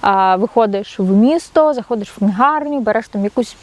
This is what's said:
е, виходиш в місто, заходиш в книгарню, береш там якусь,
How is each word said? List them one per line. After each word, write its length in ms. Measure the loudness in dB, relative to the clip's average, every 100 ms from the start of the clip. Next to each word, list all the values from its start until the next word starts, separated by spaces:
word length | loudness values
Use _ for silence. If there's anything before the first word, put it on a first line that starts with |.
е, 320 | 2 2 2 2
виходиш 600 | 0 0 0 -2 -8 -4
в 140 | 0
місто, 640 | 4 4 2 0 0 2
заходиш 340 | 0 -4 -8 -8
в 100 | -4
книгарню, 640 | -2 0 0 0 -4 -4
береш 280 | -2 -4 -4
там 160 | -6
якусь, 320 | -4 -4 -6 -8